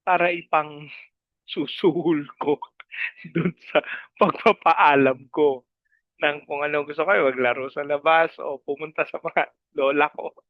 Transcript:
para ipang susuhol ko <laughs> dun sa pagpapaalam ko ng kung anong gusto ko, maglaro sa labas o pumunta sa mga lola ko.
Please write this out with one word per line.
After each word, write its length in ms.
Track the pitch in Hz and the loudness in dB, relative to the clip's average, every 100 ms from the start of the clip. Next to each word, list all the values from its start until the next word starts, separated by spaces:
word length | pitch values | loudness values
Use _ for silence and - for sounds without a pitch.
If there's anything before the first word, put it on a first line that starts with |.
para 240 | - 180 175 | 0 2 2
ipang 640 | 175 - 160 151 147 147 - - _ _ _ - | -2 -2 -2 -2 -8 -18 -20 -20 _ _ _ -12
susuhol 800 | - 139 - 190 156 160 156 143 - | -6 -6 0 0 0 0 -2 -4 -6
ko 240 | 143 143 - _ - | -2 -2 -4 _ -18
<laughs> 400 | - - - 165 | -10 -10 -10 -8
dun 240 | 170 170 - - | -4 -4 -4 -6
sa 80 | - - - - - | -6 -6 -14 -10 0
pagpapaalam 1120 | 196 - 233 202 165 165 165 143 135 131 139 | 0 2 2 4 2 4 4 6 4 0 -6
ko 320 | - 147 131 _ _ _ _ _ - | 0 0 0 _ _ _ _ _ -4
ng 240 | 151 147 | -4 -4
kung 160 | 143 143 | -8 -6
anong 320 | 147 147 143 | -2 -2 -4
gusto 160 | 147 160 | -4 0
ko, 0 | |
maglaro 640 | 202 139 127 123 120 131 | 2 2 2 0 0 -6
sa 160 | - 143 | -8 -4
labas 480 | 147 151 165 165 - | -2 2 4 2 -2
o 240 | - 139 | -10 -10
pumunta 480 | - 143 156 - 151 | -8 -8 -8 -6 -6
sa 80 | 160 | -6
mga 240 | 165 - 156 _ _ | -4 -2 -4 _ _
lola 400 | - 135 147 151 | -2 0 2 0
ko. 240 | - - - _ | -2 -12 -12 _